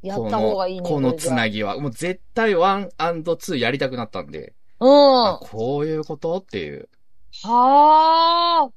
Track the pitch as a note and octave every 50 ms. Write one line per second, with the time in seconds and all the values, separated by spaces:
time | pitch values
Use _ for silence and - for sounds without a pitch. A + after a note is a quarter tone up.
0 | - F#3 G3 G#3 A3+ G#3+ G#3+ - - A2 - F#3+ F#3 F3+ F#3+ F#3 F3 F3 D#3 C#3+
1 | C3+ B2+ B2 - - C3 B2+ A#2+ A2+ A2 G#2 G#2+ G#2 G2 G2 B2+ D3 C#3+ A2+ -
2 | D#3 F3 F#3 - - - - A#3 A3+ A3 G3 E3 E3+ G3 G3 G3 G3+ F3+ - -
3 | E3 E3+ E3+ E3 D#3 E3+ E3 D#3+ - - E3+ C3 A#2 A#2 C3+ C#3 C#3+ C3 B2+ B2
4 | A#2 - - F#2+ D#2+ C#2+ D2 D#2 C#2 - _ - - - - - A#3 B3+ C#4+ C#4+
5 | C#4+ C#4 C4 B3+ A#3 G3+ F3 - - - - A2 A2+ B2+ C#3 C#3+ D3 D#3 D#3 D#3
6 | D3+ - D#3 D3 - E3 E3+ F#3+ F#3+ _ - G2+ E2 D2 C#2+ - - _ _ _
7 | - - - - - - - - - G3+ A#3 A#3+ B3 C4 C#4 C#4+ D4 D4+ D#4 D#4
8 | D#4 D#4+ D#4+ E4 E4 E4 E4+ E4+ E4+ E4+ E4+ E4 D4 C4 -